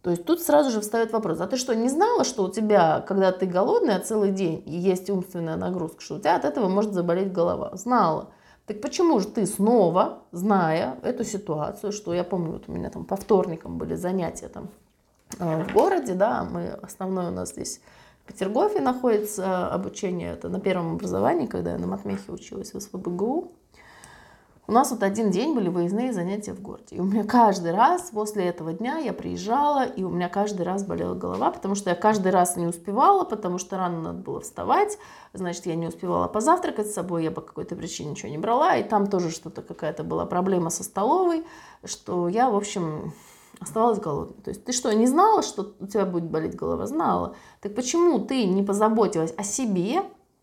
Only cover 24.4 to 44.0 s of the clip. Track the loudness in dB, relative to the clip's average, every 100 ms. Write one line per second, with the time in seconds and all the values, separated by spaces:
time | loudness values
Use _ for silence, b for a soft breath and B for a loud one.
24.4 | B B 0 2 2 0 0 2 0 2
25.4 | 0 0 0 0 0 0 -2 -2 -4 -6
26.4 | -8 -12 -14 -16 -12 -4 0 0 2 6
27.4 | 6 4 0 4 4 4 -2 -4 -4 -2
28.4 | -2 -2 -8 -6 -4 -4 -4 -6 -6 -6
29.4 | 0 2 2 2 0 -2 -4 -2 -2 0
30.4 | -2 0 -2 -2 -2 -4 -2 -4 -4 0
31.4 | -2 -2 -4 -2 -2 2 2 4 4 4
32.4 | 4 2 -4 -4 -4 4 6 6 2 -4
33.4 | -4 -4 -6 -4 -2 -4 -6 -8 -6 -8
34.4 | -8 -6 2 4 2 -2 B B B -8
35.4 | -6 -4 -4 -2 -4 -6 -2 0 0 2
36.4 | 4 4 2 -4 -4 -4 -4 -2 -2 -4
37.4 | -10 -12 -10 -8 -8 -8 -8 -8 -8 -6
38.4 | 0 2 4 2 2 2 2 0 0 -4
39.4 | -10 -14 -14 -6 -6 -6 -4 -4 -2 0
40.4 | 2 2 0 -4 -6 -2 2 4 4 0
41.4 | -4 B B B -14 -12 -4 -2 0 4
42.4 | 4 4 0 -4 -4 -4 -8 -12 B B
43.4 | B -16 -6 2 2 2